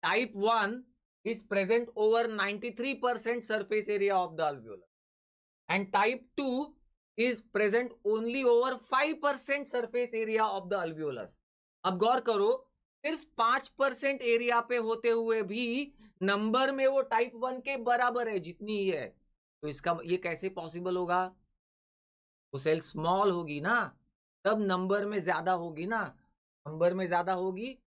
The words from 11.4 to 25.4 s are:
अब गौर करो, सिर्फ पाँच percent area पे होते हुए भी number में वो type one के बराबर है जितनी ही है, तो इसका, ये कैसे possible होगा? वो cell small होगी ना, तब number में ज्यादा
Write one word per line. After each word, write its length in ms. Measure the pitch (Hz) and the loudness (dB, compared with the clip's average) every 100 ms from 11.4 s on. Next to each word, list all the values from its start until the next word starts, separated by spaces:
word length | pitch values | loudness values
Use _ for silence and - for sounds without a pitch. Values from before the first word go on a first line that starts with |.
| _ _ _ _ | _ _ _ _
अब 140 | 185 185 | -4 2
गौर 240 | 220 262 | 4 4
करो, 300 | - 214 202 262 - _ _ _ 294 | 2 2 2 2 -4 _ _ _ -4
सिर्फ 180 | 320 - - | -4 -8 0
पाँच 300 | 226 262 - | 2 2 -2
percent 540 | - 277 262 277 269 | 0 0 2 -2 0
area 380 | 240 233 240 240 | 2 4 4 2
पे 160 | 233 240 | 2 0
होते 320 | 226 226 233 | 0 0 2
हुए 320 | 226 226 226 | 2 2 0
भी 500 | 196 214 240 247 285 - - _ | 0 -2 -2 -2 -4 -12 -20 _
number 500 | 190 202 214 247 269 | 0 2 2 2 2
में 140 | 269 262 | 4 2
वो 140 | 269 | 2
type 300 | 269 226 240 233 | 2 2 0 -2
one 240 | 254 254 | -6 -4
के 140 | 269 269 | -6 -4
बराबर 500 | 233 240 247 247 233 | 2 2 2 0 -2
है 100 | 202 | -4
जितनी 380 | 165 170 208 214 | -6 -12 -6 -2
ही 120 | 190 | 0
है, 180 | 160 110 _ _ _ _ _ | -2 -6 _ _ _ _ _
तो 40 | 151 | -10
इसका, 300 | 139 175 170 170 | -6 -2 -4 -2
ये 120 | 180 | -2
कैसे 320 | 180 165 190 | -2 -4 -6
possible 480 | 190 165 170 180 180 | -8 -10 -6 -2 -2
होगा? 280 | 175 180 185 185 _ _ _ _ _ _ _ _ _ _ _ | 2 0 0 -6 _ _ _ _ _ _ _ _ _ _ _
वो 60 | 139 | -4
cell 200 | 147 160 | 0 0
small 520 | - - 160 190 202 | -2 -4 0 2 2
होगी 280 | 175 165 147 | 2 -4 -6
ना, 140 | 165 240 175 - _ _ _ _ 196 | -2 -2 -2 -10 _ _ _ _ -2
तब 160 | 214 | 0
number 440 | 202 180 185 202 202 | 2 0 2 0 0
में 140 | 208 | -2
ज्यादा 340 | 165 165 | 0 0